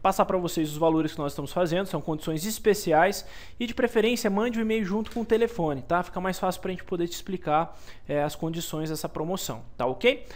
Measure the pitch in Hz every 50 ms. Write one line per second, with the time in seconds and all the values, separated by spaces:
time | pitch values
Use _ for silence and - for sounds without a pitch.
0 | - 190 190 - 196 196 190 185 175 165 - 170 160 151 147 151 160 165 160 160
1 | 151 151 - - 147 143 - - 143 139 - 175 185 160 170 180 196 190 - 151
2 | - - 156 151 - - 160 156 160 220 220 - - 220 196 202 - 175 160 151
3 | 170 196 202 - - - - - - - - - 240 226 233 - 247 240 - 226
4 | 208 226 247 233 - 214 196 202 220 247 226 226 226 220 220 226 214 175 196 220
5 | 220 - - 240 226 - 226 226 233 220 233 - 170 156 143 131 123 - 170 175
6 | 180 - - 185 180 190 180 - - 185 180 - - 185 185 175 - - 190 170
7 | 170 170 - - - - 185 180 - 160 147 156 165 165 - - - - - -
8 | - - 143 147 147 151 - - - 160 165 170 165 - - 156 156 156 160 151
9 | - 165 - - 156 160 190 185 - - 127 113 - - - - 120 127 131 -
10 | - 240 269 - - - -